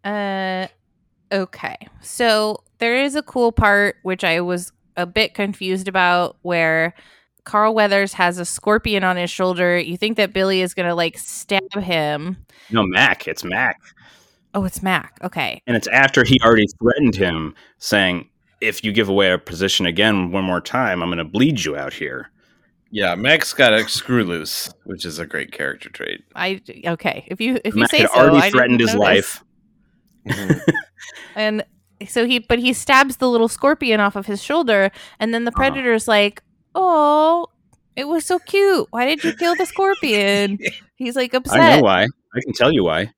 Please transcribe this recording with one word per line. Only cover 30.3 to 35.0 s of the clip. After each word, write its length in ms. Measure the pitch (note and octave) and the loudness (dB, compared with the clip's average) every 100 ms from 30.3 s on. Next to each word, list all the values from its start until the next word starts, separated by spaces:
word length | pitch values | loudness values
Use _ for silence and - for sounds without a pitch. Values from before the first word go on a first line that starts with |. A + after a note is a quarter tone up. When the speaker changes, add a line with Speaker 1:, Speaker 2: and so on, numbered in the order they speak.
| C3+ F#3 D#3 | -6 -2 0
Speaker 1:
<laughs> 60 | - C#3+ - _ - - - - | 0 -4 -8 _ -20 -20 -14 -6
And 280 | G#3+ G#3+ - _ _ _ G3+ | -4 -4 -8 _ _ _ -6
so 180 | A#3+ A#3+ | -2 0
he, 140 | B3 | 0
but 180 | - A#3+ | 0 0
he 140 | B3 | 2
stabs 460 | A#3 - C4 C#4 - | -2 4 4 4 0
the 100 | B3+ | 0
little 180 | A#3 A3+ | 2 0
scorpion 540 | - C#4 D#4 B3+ G#3+ | 2 0 2 2 2
off 160 | G3+ G3+ | 2 -2
of 100 | F#3+ | -8
his 160 | G3+ | -8
shoulder, 480 | - D#4 C4 G3+ G3 - | -2 -2 2 2 2 -2